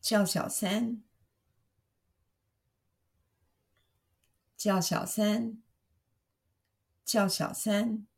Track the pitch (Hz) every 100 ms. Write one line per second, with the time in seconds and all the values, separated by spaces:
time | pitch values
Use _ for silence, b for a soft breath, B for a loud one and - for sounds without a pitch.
0 | - 214 190 170 - - 196 202 233 233
1 | - _ _ _ _ _ _ _ _ _
2 | _ _ _ _ _ _ _ _ _ _
3 | _ _ _ _ _ _ _ _ _ _
4 | _ _ _ _ _ _ 208 190 170 185
5 | 180 - 214 214 233 226 _ _ _ _
6 | _ _ _ _ _ _ _ _ _ _
7 | - 226 196 - - - 220 202 226 220
8 | 208